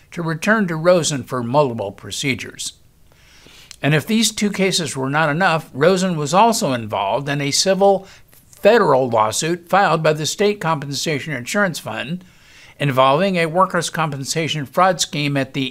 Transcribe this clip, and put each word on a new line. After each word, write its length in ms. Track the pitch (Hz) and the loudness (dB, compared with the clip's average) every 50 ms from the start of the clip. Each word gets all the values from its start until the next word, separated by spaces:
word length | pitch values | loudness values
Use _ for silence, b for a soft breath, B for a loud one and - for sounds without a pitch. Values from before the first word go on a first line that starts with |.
| b b | b b
to 100 | b 175 | b -8
return 460 | 165 160 160 156 - 202 220 226 208 | -6 -4 -4 -2 0 2 2 2 2
to 80 | 175 170 | -2 -2
Rosen 480 | 160 160 180 185 175 147 - 156 131 117 | 0 4 4 4 4 4 0 -2 -4 -6
for 200 | - 135 127 120 | -6 -6 -6 -2
multiple 480 | 117 127 147 147 127 117 113 101 101 | 0 2 2 2 2 0 -4 -6 -8
procedures. 840 | 98 - - 104 95 - - 139 123 - - - - - - - - _ _ _ _ _ _ _ B B B B B B B B B B B B B B | -8 -12 -14 -12 -10 -6 -4 -4 -4 -4 -6 -12 -14 -12 -12 -12 -14 _ _ _ _ _ _ _ B B B B B B B B B B B B B B
And 120 | B 139 156 | B 0 0
if 140 | 151 - | 0 0
these 240 | - 220 226 226 - | 0 0 0 0 -2
two 200 | - - 214 208 | -2 -2 -4 -2
cases 440 | 202 - 190 196 185 196 165 127 - | 0 0 0 0 0 -2 -4 -4 -6
were 140 | 135 131 131 | -6 -4 -2
not 200 | 143 156 160 151 | 0 0 0 0
enough, 400 | 143 165 190 180 165 160 - - - | 0 0 0 0 0 0 -4 -6 -2
Rosen 440 | 127 147 175 196 185 185 185 170 | 2 4 4 4 4 0 -2 -2
was 160 | 151 147 135 160 | -2 -2 0 4
also 380 | 190 226 233 220 - 190 151 | 4 4 4 4 2 0 -2
involved 560 | 131 117 113 104 107 98 101 98 110 131 139 | -2 -2 -4 -4 -4 -2 0 0 0 -2 -2
in 140 | 143 143 147 | -2 -4 -2
a 100 | 143 143 | -2 -2
civil 560 | 135 - - 185 190 185 196 202 196 185 190 B B B B B | 0 0 2 2 2 4 4 4 4 2 0 B B B B B
federal 800 | - - _ _ - - - 196 233 233 196 160 139 127 131 123 | -20 -20 _ _ -4 2 4 6 6 6 6 4 4 4 2 2
lawsuit 600 | 113 110 107 110 110 - 156 160 175 180 - - | 2 2 2 2 0 -2 -4 -4 -4 -6 -4 0
filed 320 | 180 190 202 170 156 170 | 2 2 2 2 2 2
by 120 | 160 156 156 | 2 0 0
the 120 | 151 156 | 0 -2
State 360 | 147 - - 202 208 208 208 | -6 -2 0 0 0 0 -2
Compensation 720 | - 160 160 139 143 139 139 123 - 175 151 131 - 160 147 | -2 -2 -2 -4 -4 -8 -8 -6 -4 -4 -4 -4 -6 -8 -8
Insurance 440 | 123 120 - - 202 208 185 156 | -8 -8 -4 -2 0 0 -2 -2
Fund 460 | - - 113 110 110 113 131 175 180 B B B B B B B B B B B B | -6 -10 -10 -8 -8 -8 -8 -8 -10 B B B B B B B B B B B B
involving 580 | 143 143 127 127 131 135 139 156 190 202 185 | -2 0 2 4 4 4 4 2 2 0 0
a 100 | 170 165 | 0 -2
workers' 420 | 160 156 180 185 180 - 175 156 - | 0 2 0 0 0 0 -2 -4 -4
compensation 760 | - 165 160 156 139 135 135 - - 160 165 139 156 156 135 | -4 -4 -4 -4 -4 -6 -8 -6 -4 -4 -4 -4 -4 -6 -8
fraud 360 | 117 - 180 180 190 185 - | -4 0 2 2 2 2 0
scheme 340 | - - - 147 147 143 143 | -4 -6 -6 -4 -4 -2 -2
at 180 | 139 135 - - | -2 -4 -4 -4
the 160 | 139 135 131 | -6 -6 -6